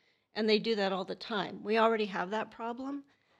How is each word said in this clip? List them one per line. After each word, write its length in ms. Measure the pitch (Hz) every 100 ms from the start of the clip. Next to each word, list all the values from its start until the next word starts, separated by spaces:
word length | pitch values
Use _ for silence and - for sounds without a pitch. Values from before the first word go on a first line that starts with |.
| _ _ _ 196
and 120 | 220
they 120 | 214
do 160 | 220 214
that 160 | 190
all 120 | 185
the 120 | 185 180
time. 440 | - 214 170 -
We 160 | 196 220
already 260 | 226 226 208
have 240 | 190 180
that 220 | 220 220
problem. 520 | - 226 240 269 285 - _ _